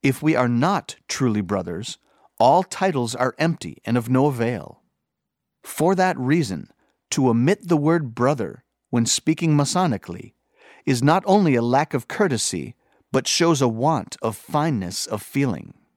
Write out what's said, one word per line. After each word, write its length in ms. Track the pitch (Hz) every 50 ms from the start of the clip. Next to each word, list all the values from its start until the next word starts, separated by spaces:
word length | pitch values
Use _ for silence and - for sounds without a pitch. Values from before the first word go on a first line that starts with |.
If 200 | - 139 131 -
we 160 | - 151 160
are 100 | - 127
not 480 | 123 120 117 135 175 202 165 - - - _ _ -
truly 320 | - - 135 123 107 107
brothers, 560 | 101 85 104 98 87 87 85 87 113 - - _ _ _ _ _ _ _ _ _
all 240 | 113 123 143 175 185
titles 500 | _ - - 190 190 165 135 123 113 -
are 220 | - 127 127 -
empty 440 | - 151 170 156 - - 85 - - _
and 140 | 107 117
of 120 | 123 113 117
no 180 | 127 131 139
avail. 560 | 151 135 117 117 117 123 98 65 - - _ _ _ _ _ _ _ _ _ _ _ _ _ _ _ _ _ _
For 320 | - - - 151 175 196
that 220 | 180 185 185 175
reason, 540 | - 127 127 151 175 147 101 92 73 - _ _ _ _ _ _ _ _ _
to 180 | - - 135
omit 400 | 127 113 117 120 151 202 - -
the 80 | 175 175
word 400 | 151 143 156 165 170 151 120 113
brother 480 | - 120 131 147 123 104 76 - - _ _ _ _ _ _
when 160 | - 120 117
speaking 480 | 110 - - _ - 160 - 170 165 151
Masonically 800 | 147 143 139 - 180 185 170 113 92 - - 85 - - - _ _ _ _ _ _ _ - - - _
is 180 | - 135 117 123
not 200 | 143 160 190 -
only 300 | 208 190 214 196 160 131
a 60 | 120
lack 320 | 117 120 123 135 156 - -
of 140 | 135 -
courtesy, 680 | _ - - 214 180 131 107 - - - 87 67 - - _ _ _ _ _ _ _
but 160 | - 131 127
shows 340 | - - - 170 170 165 131
a 60 | 135
want 480 | 123 113 113 123 151 160 123 - - - -
of 160 | - 113 104
fineness 680 | - - - - 147 151 165 143 107 92 87 90 - -
of 140 | - 110 104
feeling. 520 | - - - 139 143 131 95 71 50 50 - _ _ _ _